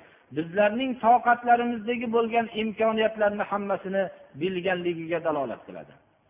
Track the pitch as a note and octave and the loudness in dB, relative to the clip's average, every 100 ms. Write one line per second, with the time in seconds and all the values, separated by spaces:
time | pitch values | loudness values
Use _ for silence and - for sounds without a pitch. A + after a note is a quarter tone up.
0 | - _ _ C3 E3 F3+ G#3 A3+ C4 B3 | -14 _ _ -6 -2 2 2 2 -2 0
1 | A3 A#3+ A#3 A#3+ B3 A#3+ A#3+ A#3 G#3 A#3+ | 4 4 4 2 4 4 2 -2 -4 -4
2 | A#3+ A3+ A#3 A#3 A3+ G#3+ A3 G3+ A3 A3 | 0 0 2 0 0 -2 -4 0 0 2
3 | G#3+ A3 G#3 G#3 F#3+ G3+ G3+ F#3+ F#3+ G3 | 0 2 0 0 -2 -4 -2 -4 -2 -2
4 | F#3 - - C3+ F3 F#3 F3 F3+ F3 E3 | -2 -6 -20 -6 -4 -2 -2 -2 -2 -4
5 | D#3+ E3 E3 D3+ B2+ G2 - F2+ D2 - | -4 -4 -2 -2 -4 -6 -12 -16 -16 -20
6 | _ _ _ | _ _ _